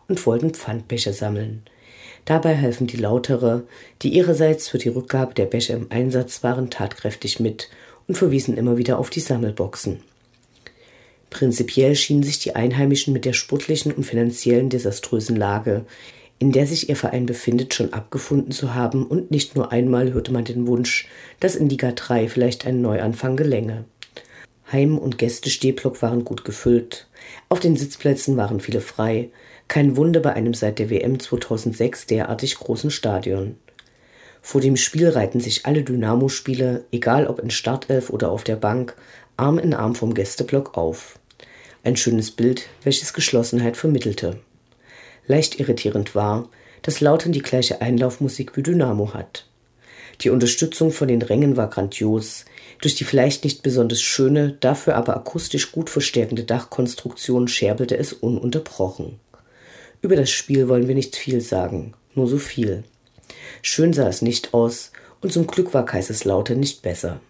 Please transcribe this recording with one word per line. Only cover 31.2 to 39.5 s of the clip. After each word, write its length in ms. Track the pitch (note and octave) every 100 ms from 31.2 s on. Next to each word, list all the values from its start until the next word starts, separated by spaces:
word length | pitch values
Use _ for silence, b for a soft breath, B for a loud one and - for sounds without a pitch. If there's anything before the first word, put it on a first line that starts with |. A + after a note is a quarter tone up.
| - A#2+ - A2+ A#2+ A#2 A#2+ - -
derartig 480 | A2 - A2 C3 -
großen 340 | - A#2 D3+
Stadion. 640 | D3 A2+ F#2+ - F#2+ G2 G#2+ _ b b b b b b b
Vor 200 | - C#3
dem 160 | C3 C3
Spiel 320 | - D#3 E3+
reihten 320 | C#3 G2 A#2+
sich 240 | A#2+ A2 -
alle 180 | D3+
Dynamo-Spieler, 1000 | C3 B2 A2 A#2 C3+ C3+ - B2+ B2+ B2 -
egal 360 | A#2+ A#2+ A#2+ D3+
ob 120 | A#2+
in 100 | A#2
Startelf 600 | - - C3 - C3+ B2+
oder 220 | - G2
auf 120 | G2+
der 120 | - A2
Bank, 400 | G#2+ A#2 B2 - B B B B
Arm 220 | C3